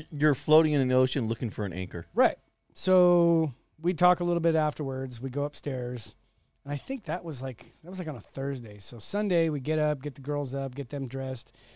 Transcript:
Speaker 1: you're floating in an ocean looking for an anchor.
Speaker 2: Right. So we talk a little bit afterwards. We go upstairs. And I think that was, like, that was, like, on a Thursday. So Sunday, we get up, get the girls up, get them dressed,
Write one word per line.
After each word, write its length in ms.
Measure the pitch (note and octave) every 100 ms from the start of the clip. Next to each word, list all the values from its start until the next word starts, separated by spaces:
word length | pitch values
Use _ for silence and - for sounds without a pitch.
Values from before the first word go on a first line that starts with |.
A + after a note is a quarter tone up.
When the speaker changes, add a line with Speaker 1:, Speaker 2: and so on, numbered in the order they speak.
| -
Speaker 1:
you're 240 | C#3+ D3+
floating 380 | C3+ - D#3 D#3+
in 80 | D3
an 100 | B2+
ocean 380 | B2+ C3 C#3+ A2
looking 220 | A2+ A2+
for 140 | -
an 80 | G2+
anchor. 340 | E2+ F#2 F2 -
Speaker 2:
Right. 240 | G3+ C4 - _ _ _
So 800 | - F#3 F#3 F3+ F3 E3+ E3 D#3 - _ _
we 140 | E3
talk 240 | F3 F3+ F3
a 60 |
little 160 | F3 E3+
bit 160 | E3 D#3+
afterwards. 640 | D3+ - C#3 C3 C3 A2+
We 100 | C3
go 140 | C3+
upstairs. 720 | D3 - C#3+ C3 B2 B2 - - _ _ _ _
And 80 | C#3
I 20 | C#3+
think 280 | - C4
that 180 | - F3+
was, 180 | F3 B2+
like, 220 | C3 A#2+ - _
that 60 | E3
was, 100 | F#3
like, 80 | D#3+
on 80 | B2
a 40 |
Thursday. 600 | - C3+ C#3 C3+ A2+ G#2
So 180 | - A#2
Sunday, 500 | - G3+ G#3 E3+ E3
we 120 | D3
get 180 | C3+ D#3
up, 240 | D3+ C#3+
get 140 | C#3+ C3+
the 40 |
girls 320 | C3+ D3 C3+
up, 220 | C#3 C3+
get 140 | B2+ B2
them 160 | C#3+ B2+
dressed, 460 | C3+ C3 C3 - _ -